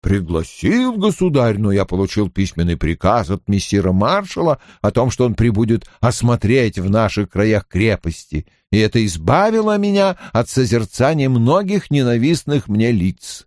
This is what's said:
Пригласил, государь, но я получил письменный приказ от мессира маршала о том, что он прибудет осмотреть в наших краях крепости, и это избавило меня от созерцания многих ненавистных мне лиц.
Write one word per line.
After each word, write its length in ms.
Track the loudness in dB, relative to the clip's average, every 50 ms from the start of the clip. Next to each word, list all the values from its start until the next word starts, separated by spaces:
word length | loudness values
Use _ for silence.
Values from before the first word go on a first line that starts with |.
Пригласил, 960 | 0 0 0 0 -2 -4 -4 -4 -4 -6 -10 -4 -2 0 2 2 0 -2 -2
государь, 640 | 0 -2 -2 0 0 -2 0 2 2 2 2 0 0
но 120 | 0 0
я 140 | 0 0 0
получил 420 | 0 -2 -2 -2 -2 0 -2 -2
письменный 480 | -2 _ -2 -4 -2 -2 -2 -2 -2 0
приказ 540 | -2 -2 -4 -2 0 0 2 2 2 0 -2
от 180 | -6 -6 _
мессира 440 | -2 -2 -2 0 0 0 0 2 2
маршала 680 | 2 2 2 0 0 -2 -4 -6 -6 -2 0 0 0 -2 -6 -20 -12 _
о 80 | -4 0
том, 220 | 0 2 0 0
что 140 | 0 0 0
он 100 | 0 0
прибудет 520 | 0 0 0 2 0 0 0 0 -2 -2 -10 _ _
осмотреть 800 | -2 -2 0 0 0 0 0 0 0 2 2 2 2 0 -2 -4
в 100 | -2 0
наших 400 | 0 2 0 0 -2 -4 -4 -4
краях 380 | -2 0 0 2 2 0 -2
крепости, 800 | _ -2 0 0 0 0 -2 -4 -8 -8 -8 -12 _ -8 -8 -8 _ _ _ _ _
и 80 | 0 2
это 260 | 2 2 2 0 0
избавило 720 | 0 -4 -4 -2 0 2 2 2 2 2 0 0 0 0
меня 400 | 0 0 0 2 2 2 0 -2 -6 -12 -4 -2
от 160 | -2 -2 0
созерцания 800 | 0 -2 0 2 0 0 -2 -4 -2 0 0 0 2 0 0 2
многих 640 | 2 2 4 4 2 2 0 0 -2 -2 -2 0
ненавистных 760 | 0 0 2 2 2 2 2 0 0 -2 -2 -2 -2 -2 -2
мне 240 | -2 0 0 2 2
лиц. 540 | 2 2 0 -2 -4 _ -14 -18 -18 -18 -20